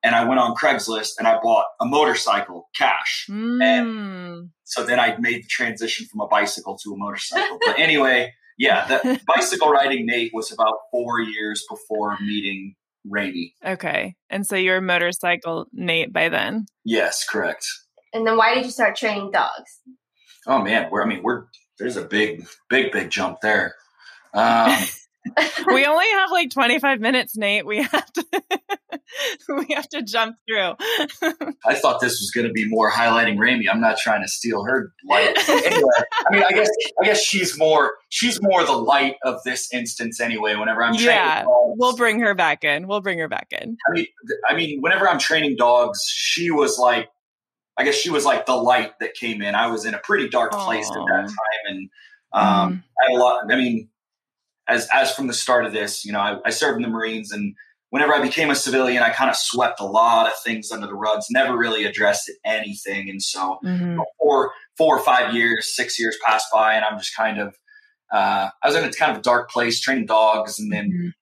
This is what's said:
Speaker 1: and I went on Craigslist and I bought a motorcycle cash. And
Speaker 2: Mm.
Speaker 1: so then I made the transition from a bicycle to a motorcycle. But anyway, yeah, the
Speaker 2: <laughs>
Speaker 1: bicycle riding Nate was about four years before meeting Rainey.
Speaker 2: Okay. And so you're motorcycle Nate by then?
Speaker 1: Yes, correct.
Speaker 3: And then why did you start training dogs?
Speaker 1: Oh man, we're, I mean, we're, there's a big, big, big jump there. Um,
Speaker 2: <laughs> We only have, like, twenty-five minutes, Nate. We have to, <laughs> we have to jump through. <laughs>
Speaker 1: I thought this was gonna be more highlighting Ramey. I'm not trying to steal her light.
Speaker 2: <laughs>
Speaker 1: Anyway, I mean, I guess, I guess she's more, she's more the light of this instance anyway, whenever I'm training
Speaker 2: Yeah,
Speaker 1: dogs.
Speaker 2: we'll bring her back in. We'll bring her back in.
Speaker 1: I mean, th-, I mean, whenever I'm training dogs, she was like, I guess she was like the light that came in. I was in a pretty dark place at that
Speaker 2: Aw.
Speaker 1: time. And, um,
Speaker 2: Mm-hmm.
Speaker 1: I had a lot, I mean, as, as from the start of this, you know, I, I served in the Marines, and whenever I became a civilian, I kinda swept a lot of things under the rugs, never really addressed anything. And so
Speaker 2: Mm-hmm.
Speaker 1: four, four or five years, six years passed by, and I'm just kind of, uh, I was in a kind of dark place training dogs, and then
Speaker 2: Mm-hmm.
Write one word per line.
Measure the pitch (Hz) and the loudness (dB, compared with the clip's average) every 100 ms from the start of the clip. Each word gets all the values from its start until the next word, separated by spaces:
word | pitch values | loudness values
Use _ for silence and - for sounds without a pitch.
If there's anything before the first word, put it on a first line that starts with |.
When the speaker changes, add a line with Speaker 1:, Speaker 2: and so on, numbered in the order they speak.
Speaker 1:
and | 123 117 | 4 2
I | |
went | 117 131 | 4 2
on | 120 113 | 2 2
Craigslist | 123 117 110 110 107 - | 0 0 -2 -4 -6 0
and | 113 | 2
I | 113 | 2
bought | 117 113 - - | 4 2 2 -4
a | 120 | 0
motorcycle | 147 151 - - 107 - 87 - - | 2 2 2 0 0 -2 -14 -14 -2
cash. | 131 - - - - | 0 0 -4 -8 -8
And | 208 226 247 254 247 233 | -6 -4 2 2 2 0
Speaker 2:
Mm. | 220 202 185 180 175 175 _ | -6 -10 -10 -12 -14 -16 _
Speaker 1:
so | - - | -10 -8
then | 110 123 | -2 0
I | 117 113 | 0 0
made | 117 120 | -4 -4
the | - | -6
transition | - 117 107 113 - 110 | -4 -4 -4 -6 -6 -8
from | 107 | -8
a | 104 | 0
bicycle | 107 104 - - - | 0 0 -6 -10 -12
to | 214 | -12
a | 196 | -10
motorcycle. | 208 214 - 370 403 - | -10 -8 -6 -4 -4 -2
But | 466 - | -2 2
anyway, | 160 151 131 123 123 _ _ - | 2 4 4 2 0 _ _ -2
yeah, | 131 101 - | 2 2 2
the | 131 254 - | 0 0 -2
Speaker 2:
<laughs> | - | 0
Speaker 1:
bicycle | 170 180 185 151 | 0 2 2 4
riding | 143 139 131 117 | 4 4 0 -2
Nate | 120 113 | -2 -2
was | 113 110 | -6 -8
about | 110 110 110 - | 0 0 0 -4
four | 123 120 117 | -4 -2 -2
years | 110 107 107 110 - | -4 -6 -6 -8 -10
before | - - 107 104 101 | -16 -8 -4 -4 -4
meeting | 101 104 196 98 95 _ _ _ - | -4 -4 -6 -8 -12 _ _ _ -8
Rainey. | 101 - - 165 _ | -6 -4 -6 -10 _
Speaker 2:
Okay. | - 185 185 - 196 180 _ | -8 -6 -4 -4 -4 -10 _
And | 196 196 | -8 -4
so | 196 | -2
you're | 185 185 | 0 0
motorcycle | 185 175 175 180 175 175 170 165 165 | 0 0 0 -2 -2 -2 -4 -8 -8
Nate | - 180 165 - | -8 -2 -2 -2
by | - 165 | 0 0
then? | 165 - 220 202 _ | 0 -2 -4 -8 _
Speaker 1:
Yes, | 110 110 85 - - | -2 0 0 -2 -4
correct. | 104 87 - - - _ _ _ | -4 -4 -6 -10 -12 _ _ _
Speaker 3:
And | 226 226 | -2 0
then | 220 | 4
why | 220 | 4
did | 254 | 2
you | 254 | -2
start | - 214 - | 0 0 0
training | 226 202 196 | -2 -2 -2
dogs? | 196 117 - - - - - _ _ _ - - | 0 0 -4 -14 -20 -20 -20 _ _ _ -18 0
Speaker 1:
Oh | 131 | 0
man, | 101 113 - | 2 0 0
we're, | 98 | -2
I | 113 | -2
mean, | - | -2
we're, | - 120 - _ _ _ | -2 -4 -8 _ _ _
there's | 117 107 | -6 -6
a | |
big, | 85 104 107 85 - - _ | -4 0 0 -2 -14 -20 _
big, | 131 - | 0 0
big | - - | -2 -4
jump | 104 92 80 | -4 -4 -4
there. | 107 107 - - _ _ - - _ | -2 0 -2 -8 _ _ -20 -20 _
Um, | 104 117 117 113 208 | 0 4 4 4 2
Speaker 2:
<laughs> | - - _ _ - - 311 - 381 | -2 -8 _ _ -4 -2 -2 -2 0
We | 262 285 | 2 4
only | 311 403 | 4 4
have, | 403 381 | 2 2
like, | 370 294 | 0 0
twenty-five | 269 240 254 277 262 | 0 2 2 2 0
minutes, | 226 254 - 220 | 0 0 -2 -2
Nate. | 202 208 185 | 0 0 -2
We | 214 | -4
have | 269 302 - | -2 -2 -2
to, | - - | -8 -4
<laughs> | - - - _ 392 _ 302 _ 539 554 392 - | -6 -4 -8 _ -10 _ -16 _ -8 -6 -6 -6
we | 277 277 | -6 -4
have | 294 302 | -6 -6
to | 311 | -10
jump | 214 226 220 226 - | -4 -2 -2 -6 -4
through. | 220 180 - | -2 -2 -2
<laughs> | 440 453 294 - 330 330 311 - | -4 -2 -4 -2 -4 -4 -10 -4
Speaker 1:
I | - | -2
thought | - 139 123 | 2 2 2
this | 123 117 | 0 -2
was | 101 | -4
gonna | 120 113 | -2 -2
be | 110 107 | -2 0
more | 110 107 | 2 2
highlighting | 120 117 117 117 101 | 2 2 4 2 2
Ramey. | 117 123 110 | 2 2 2
I'm | 110 | 2
not | 113 107 | 2 2
trying | 120 107 | 0 0
to | 92 | -2
steal | - 117 107 | -6 -4 -4
her | 107 131 107 _ | -2 -2 -4 _
light. | 269 - - 330 | 0 2 4 2
Speaker 2:
<laughs> | - | 2
Speaker 1:
Anyway, | 480 480 480 440 605 605 453 - | 2 4 4 4 4 0 0 2
I | |
mean, | 202 - | 4 4
I | |
guess, | 214 214 - - - | 4 2 0 -4 0
I | 196 | 2
guess | 214 | 2
she's | - 190 175 147 | 2 0 -2 2
more, | 160 156 139 - _ | 4 4 2 -2 _
she's | - 240 - | -2 -2 0
more | 196 185 | 2 4
the | 160 | 4
light | - - 139 135 131 | 2 4 4 2 -2
of | 131 - | -4 -4
this | 127 123 - | -6 -6 -6
instance | 127 117 - 113 113 | -6 -8 -6 -8 -4
anyway, | 120 113 107 104 | -4 -2 -2 -2
whenever | 107 113 | 0 0
I'm | 117 | 2
training | 220 233 | 2 4
Speaker 2:
Yeah, | 220 170 156 | 4 4 0
Speaker 1:
dogs. | - 156 151 220 | 2 4 4 2
Speaker 2:
we'll | 247 233 | 0 2
bring | 240 214 | 2 2
her | 226 | 0
back | 190 160 147 | 2 2 2
in. | 151 147 185 | 0 -2 -2
We'll | 208 | -4
bring | 196 170 | -2 -4
her | 156 | -4
back | - - | -6 -6
in. | - - 226 - | -10 -8 -6 -4
Speaker 1:
I | |
mean, | 170 - _ - | -2 -4 _ -10
th-, | - - | -4 -2
I | |
mean, | 160 165 143 | 0 -2 -2
whenever | 151 190 196 | 0 2 2
I'm | 151 | 2
training | - 160 151 120 | 0 0 0 2
dogs, | 120 120 120 - - | 4 4 4 -2 -6
she | - - 165 170 | -4 -2 -2 0
was | 151 135 - | 2 2 4
like, | 123 123 - _ _ _ _ _ _ - | 2 2 -4 _ _ _ _ _ _ -2
I | |
guess | 135 | 0
she | 143 175 | 2 0
was | 151 139 | 2 2
like | 127 - | 2 2
the | 123 | 2
light | 120 123 110 - | 4 2 2 -8
that | 110 | -10
came | - 117 107 | -6 -6 -4
in. | 101 | -2
I | 104 117 | 0 0
was | 110 107 | -2 -4
in | |
a | 104 | -6
pretty | - 208 - | 0 0 2
dark | 202 - | 0 0
place | 208 196 - - | -2 -2 -4 -4
at | - - | -4 0
that | - | 0
Speaker 2:
Aw. | 101 | -2
Speaker 1:
time. | 107 110 110 104 95 | -4 -4 -4 -6 -10
And, | 95 _ - _ _ | -14 _ -20 _ _
um, | 98 | 2
Speaker 2:
Mm-hmm. | 98 98 92 90 _ - | 4 4 2 -2 _ 2
Speaker 1:
I | 131 | 4
had | 123 | 6
a | |
lot, | 123 - 104 | 4 2 0
I | 127 | 0
mean, | 123 113 104 _ _ _ _ _ _ _ - | 0 -2 -6 _ _ _ _ _ _ _ -2
as, | 117 - | -2 2
as | 110 135 | 2 2
from | - 135 | 0 -4
the | |
start | 117 - 123 107 | -4 2 2 2
of | |
this, | 107 101 - | -4 -6 -6
you | 104 | -6
know, | 104 | -2
I, | 104 98 - | -2 -2 -4
I | |
served | - 151 120 | 0 0 0
in | |
the | 120 | -4
Marines, | 113 113 110 104 | -4 -4 -6 -8
and | 104 101 - - _ _ | -6 -8 -8 -20 _ _
whenever | 135 147 | 0 2
I | - | 2
became | 131 151 151 | 2 0 0
a | |
civilian, | 135 131 131 127 123 | 0 2 2 2 4
I | 131 | 2
kinda | - 131 - | 2 0 2
swept | - 120 123 - | -2 0 0 0
a | |
lot | 98 107 117 113 110 | 0 4 6 6 4
of | 110 | 0
things | 117 110 107 | -6 -6 -8
under | 107 101 | -10 -10
the | |
rugs, | 98 101 107 107 | -6 -2 -2 0
never | 123 135 120 | 2 2 2
really | 113 107 | 0 0
addressed | 104 - 104 104 - - | -2 2 2 0 -4 -8
anything. | 107 107 104 101 98 98 98 | -2 -2 -4 -10 -8 -8 -8
And | - | -8
so | - - 92 - | -6 -4 -4 -4
Speaker 2:
Mm-hmm. | 185 180 175 170 - _ | -2 -2 -2 -4 -6 _
Speaker 1:
four, | - 143 - - - - | 4 4 0 -6 -20 0
four | 160 165 | 2 4
or | |
five | - 127 120 | 4 2 2
years, | 117 117 117 - - | 2 2 0 -4 -6
six | 120 - | -4 -2
years | 113 - | -4 0
passed | 117 110 - | 0 0 2
by, | 110 110 | 2 4
and | 110 | 2
I'm | 107 104 | 0 -4
just | - | -8
kind | - 110 104 | -2 -2 -2
of, | 101 - _ - _ _ _ | -8 -10 _ -20 _ _ _
uh, | 107 95 98 95 - | 0 2 0 -2 -2
I | 143 | 0
was | 156 | 2
in | |
a | 139 | 0
kind | - 147 107 | 0 0 0
of | |
dark | 123 120 - | 2 2 0
place | 120 117 117 | -2 0 -2
training | - 135 113 | -2 -2 2
dogs, | 110 110 110 104 - | 4 6 4 -2 -6
and | 107 | -4
then | 98 104 | -4 -2
Speaker 2:
Mm-hmm. | 90 87 - | -4 -6 -8